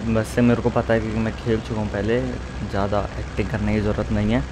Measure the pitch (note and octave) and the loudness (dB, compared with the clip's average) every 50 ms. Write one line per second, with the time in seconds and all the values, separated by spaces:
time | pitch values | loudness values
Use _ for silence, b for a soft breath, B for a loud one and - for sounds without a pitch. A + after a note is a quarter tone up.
0 | G#2+ A2+ A2+ A2+ A2 - - - A#2+ A#2+ A#2+ A2 G#2+ A#2+ A2 B2 A2+ - A2+ A2+ | 0 0 0 2 0 0 2 4 6 6 6 4 2 2 2 2 2 2 2 2
1 | A2+ A2 G#2+ A2+ A2+ A2 G#2 - - B2+ A2+ A2 - - A#2 A2 G#2+ G#2 G2 G#2 | 2 0 -2 -2 -2 -2 -4 -4 -2 0 0 0 0 -4 -4 -4 -2 -2 -2 -2
2 | G2+ G#2+ A2+ B2 C3 B2+ B2 A2+ - - - - - G#2 - G2+ G2 G#2 G2 G2+ | 0 2 2 2 0 -2 -4 -6 -8 -8 -8 -6 -6 -4 -2 0 0 0 0 0
3 | G2 G2+ - - G#2+ - - - G#2+ F#2+ A2 G#2+ G#2 G#2 G#2+ G#2+ G2+ G#2 G#2 - | -2 -2 -4 -6 -8 -6 -4 -4 -2 -2 0 -2 0 2 2 2 2 0 0 0
4 | G#2 - A2+ G#2 G#2 G#2 A2+ B2+ C3+ - | 0 0 0 0 2 2 2 0 0 -2